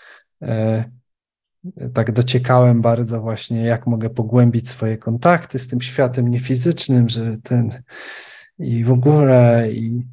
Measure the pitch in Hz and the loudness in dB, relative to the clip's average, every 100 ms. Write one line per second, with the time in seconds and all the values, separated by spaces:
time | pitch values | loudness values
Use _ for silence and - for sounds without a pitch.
0 | - - _ _ 151 113 110 110 117 - | -20 -20 _ _ -6 -2 -2 -2 -4 -12
1 | _ _ _ _ _ _ 175 - 127 123 | _ _ _ _ _ _ -18 -12 -6 -2
2 | 113 110 123 127 127 127 123 117 117 117 | -2 0 0 0 2 4 4 4 2 0
3 | 113 117 110 107 - 117 113 117 123 117 | -2 -6 -6 -8 -6 -4 -2 -2 -2 -2
4 | 113 - 110 123 120 117 120 - 113 110 | -4 -4 0 4 4 2 -4 -6 -4 -4
5 | - 117 170 170 - 131 - 123 123 - | -4 -2 2 2 -2 -10 -8 -8 -6 -2
6 | 127 123 120 120 - 131 147 170 - 127 | -2 0 -2 -2 -2 -2 0 -2 2 2
7 | 117 110 113 110 - 123 113 - - - | 2 0 -6 -6 -2 0 0 -4 -14 -20
8 | - - - - - - 143 117 117 127 | -18 -18 -20 -20 -20 -10 -4 -2 2 2
9 | 135 151 139 127 120 117 113 113 113 120 | 4 4 6 6 6 4 0 -4 -4 -6
10 | 127 | -8